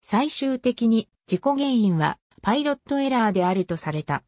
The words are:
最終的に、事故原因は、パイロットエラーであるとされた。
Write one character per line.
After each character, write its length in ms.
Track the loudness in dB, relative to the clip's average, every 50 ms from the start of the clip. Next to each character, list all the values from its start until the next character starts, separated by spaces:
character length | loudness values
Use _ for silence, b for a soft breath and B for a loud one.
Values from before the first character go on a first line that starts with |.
最 300 | _ -2 0 0 0 0
終 280 | -2 -4 -4 -2 -4 0
的 280 | -2 -2 -2 0 2 2
に、 220 | 2 2 0 _ _ _ _ -4
事 120 | -4 -2
故 160 | 0 0 0
原 120 | 0 0 0
因 300 | 2 2 2 2 2 2
は、 200 | 0 0 -2 _ _ _ _ -8
パ 140 | -2 -2 -2
イ 80 | 0 0
ロ 100 | -2 -4
ッ 40 | -4 _ -4
ト 120 | -2 -2
エ 100 | 0 0
ラ 200 | 0 2 2 2
ー 20 |
で 120 | 2 2 0
あ 80 | 0
る 140 | 0 0 -2
と 100 | -2 -4
さ 160 | -6 -6 -6
れ 120 | -6 -6 -4
た。 200 | -4 -6 -6 _